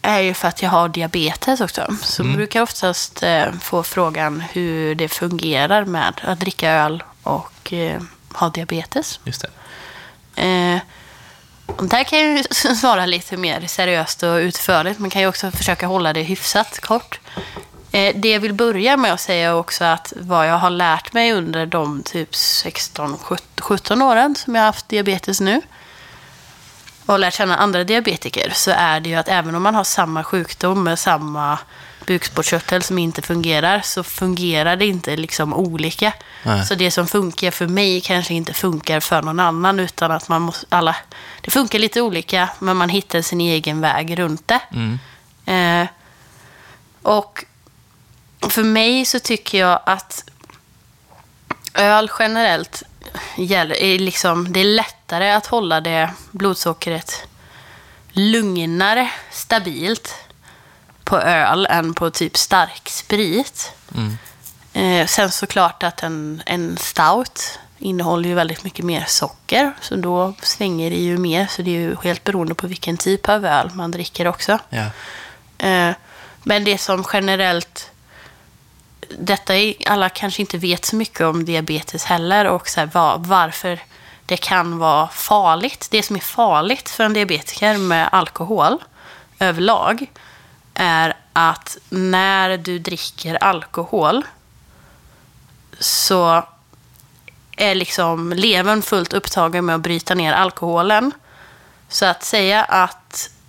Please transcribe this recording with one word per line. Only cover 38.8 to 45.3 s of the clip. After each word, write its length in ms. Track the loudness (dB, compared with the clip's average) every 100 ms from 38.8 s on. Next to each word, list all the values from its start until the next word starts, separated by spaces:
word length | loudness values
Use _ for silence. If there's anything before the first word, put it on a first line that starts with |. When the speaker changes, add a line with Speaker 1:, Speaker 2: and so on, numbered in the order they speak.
| -2 -2
Speaker 1:
för 220 | 2 0
någon 180 | 0 0
annan, 400 | 0 2 2 2
utan 300 | -2 -2 -2
att 180 | -2 0
man 140 | 0
måste... 240 | 0 -6 0
Alla, 280 | 2 2 -2 -10 -20 -20 -14
det 100 | -2
funkar 280 | 0 0 0
lite 220 | 0 0
olika, 480 | 0 -2 -2 0 0 -2
men 180 | 0 2
man 120 | 2
hittar 340 | 0 0 -4
sin 180 | -2 -2
egen 400 | 0 0 -2 0
väg 380 | 0 0 -2 -2
runt 300 | -2 -4 0
det. 120 | 0 0
Speaker 2:
Mm. 260 | -4 -4 -4 -8 -20 _